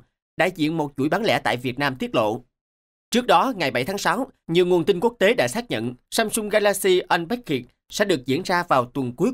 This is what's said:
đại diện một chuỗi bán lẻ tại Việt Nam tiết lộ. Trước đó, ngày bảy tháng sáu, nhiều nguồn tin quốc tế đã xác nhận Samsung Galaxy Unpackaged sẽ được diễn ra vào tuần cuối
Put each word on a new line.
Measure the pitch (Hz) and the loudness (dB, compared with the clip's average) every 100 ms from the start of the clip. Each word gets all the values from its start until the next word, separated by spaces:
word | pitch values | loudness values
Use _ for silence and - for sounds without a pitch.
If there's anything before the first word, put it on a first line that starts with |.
| - _ _ - | -12 _ _ -2
đại | 175 175 | -2 0
diện | 147 165 | -2 -2
một | 147 - | -4 -2
chuỗi | 147 | -2
bán | 180 | 0
lẻ | 208 120 | 2 0
tại | 104 123 | 0 -2
Việt | 127 127 | -4 -4
Nam | 143 131 | -4 -4
tiết | 240 135 | -2 0
lộ. | 107 120 - _ _ _ _ _ _ | 0 -2 -8 _ _ _ _ _ _
Trước | 233 240 | 0 4
đó, | 175 233 202 | 4 4 0
ngày | 139 | -2
bảy | 123 | -2
tháng | 120 196 | -2 -2
sáu, | 175 196 - _ - | -2 -2 -4 _ -2
nhiều | 170 180 | 2 4
nguồn | 180 165 | 2 2
tin | 180 | 2
quốc | 240 - | 0 2
tế | 190 | 2
đã | 233 127 | 2 0
xác | 226 240 | -2 -6
nhận | 123 120 123 _ | -4 -4 -8 _
Samsung | - 220 233 208 | -2 -2 -4 -2
Galaxy | 208 208 196 196 180 | 0 2 2 2 2
Unpackaged | - 170 165 247 - 131 - _ _ | 2 -2 -2 -8 -4 -6 -6 _ _
sẽ | - 208 | -4 0
được | 233 131 | 0 0
diễn | 139 190 | -4 0
ra | 175 | -2
vào | 170 139 123 | 2 0 0
tuần | 139 123 123 | -4 -6 -2
cuối | 214 | -2